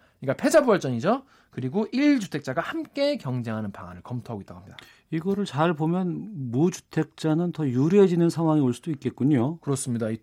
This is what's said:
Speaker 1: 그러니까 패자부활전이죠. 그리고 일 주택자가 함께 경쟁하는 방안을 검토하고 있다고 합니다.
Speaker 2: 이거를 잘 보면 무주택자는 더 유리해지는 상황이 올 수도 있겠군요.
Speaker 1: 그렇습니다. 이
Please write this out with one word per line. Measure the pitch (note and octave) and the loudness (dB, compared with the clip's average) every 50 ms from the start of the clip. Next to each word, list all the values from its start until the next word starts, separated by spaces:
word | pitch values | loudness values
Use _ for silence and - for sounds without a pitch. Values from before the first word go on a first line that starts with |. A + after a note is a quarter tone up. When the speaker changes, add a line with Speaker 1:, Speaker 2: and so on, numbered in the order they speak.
| _ _ _ _ | _ _ _ _
Speaker 1:
그러니까 | - C3+ B2+ - | -4 -4 -4 0
패자부활전이죠. | - C#4 E4 D4+ C#4 B3 G3+ D#3+ - C3+ B2 A2+ C3 F#3 A#3+ C#4 - _ _ _ _ _ | 0 4 4 6 6 6 2 2 2 -2 -2 0 0 0 0 0 -2 _ _ _ _ _
그리고 | - - B2+ B2+ C#3+ G#3 A3 - | -10 -8 -6 -4 -2 -2 -2 -2
일 | - B3+ D4 D4 C#4+ B3 | 0 2 2 4 4 2
주택자가 | G3 - - D3 - C3+ B2+ E3+ | 0 -4 -8 -8 -6 -4 -4 -4
함께 | - - - E4 D4+ - - C#4 C#4 C#4+ D4 | -4 -4 -6 -8 -8 -8 -4 -2 0 0 -2
경쟁하는 | - - C3+ B2+ B2 A2+ A#2 A2 A2 G#2+ G2 | -2 -4 -4 -4 -4 -4 -4 -6 -6 -6 -8
방안을 | - - F2+ F2 F2+ F2+ | -10 -12 -14 -16 -16 -16
검토하고 | - - B2 A#2+ - - A2+ G2+ | -12 -10 -10 -10 -8 -10 -10 -12
있다고 | F2+ - F2 F2+ | -12 -14 -18 -18
합니다. | G2 - - - - - - _ _ _ | -18 -20 -20 -20 -20 -20 -20 _ _ _
Speaker 2:
이거를 | D#3+ D#3+ D#3+ G3 G3 G3+ G3 | -6 -4 -2 -2 -2 -2 -2
잘 | - - C#3+ D#3+ F3 E3 | -4 0 0 2 2 2
보면 | C#3+ D#3 D#3+ F3 F#3+ F#3 F3 D#3+ D3+ E3+ G#3+ G#3+ D3 C3 A#2+ | 0 0 0 0 0 -2 -2 -4 -6 -8 -10 -10 -8 -6 -2
무주택자는 | A2+ C3 E3 F#3+ - - - _ - D#3+ D3 - _ - - D#3 D#3 E3 F3+ F3 | 0 2 2 2 0 -4 -12 _ -4 -4 -4 -4 _ -4 -2 0 2 2 0 -2
더 | - - D3+ | -2 -2 -2
유리해지는 | C3+ A#2+ B2+ C#3+ E3 G3 G#3 G3 F#3 F3+ E3+ E3+ E3+ | 0 2 2 2 6 6 6 6 6 6 4 2 2
상황이 | - D#3+ E3 D#3+ D#3 D3+ | 2 2 2 2 4 4
올 | C#3 B2 A#2+ | 4 2 0
수도 | - - E3+ | -2 -6 -8
있겠군요. | D3+ - - B2 - - A#2+ C#3+ D3+ A#2+ A#2 C#3+ E3+ D#3+ | -8 -4 -4 -6 -2 0 2 4 4 4 2 2 -2 -6
Speaker 1:
그렇습니다. | - C#3+ C#3 C3 - C3+ A#2+ A2+ A#2 G#2+ | -4 -4 -4 -4 -2 -4 -4 -2 -2 -4
이 | A2+ - | -4 -6